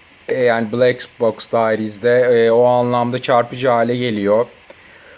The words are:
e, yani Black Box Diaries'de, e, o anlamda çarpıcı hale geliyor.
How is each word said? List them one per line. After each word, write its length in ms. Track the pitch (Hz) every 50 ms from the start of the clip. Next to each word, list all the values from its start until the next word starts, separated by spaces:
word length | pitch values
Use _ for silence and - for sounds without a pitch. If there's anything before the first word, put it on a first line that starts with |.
| _ _ _ _ - -
e, 140 | 156 131 123
yani 280 | 120 113 113 117 107
Black 360 | 113 123 127 127 123 - - - - -
Box 320 | 120 110 104 - - -
Diaries'de, 680 | - 117 113 110 110 107 110 107 104 - 117 120 120 127
e, 320 | 123 123 123 117 113 113
o 120 | 113 120 123
anlamda 560 | 123 123 123 123 123 123 120 120 120 123 123
çarpıcı 480 | - - 127 120 120 123 131 123 127 131
hale 280 | 120 117 117 117 123
geliyor. 500 | 123 123 123 110 107 101 101 107 110 123 - - - - _ - - - - - - - - -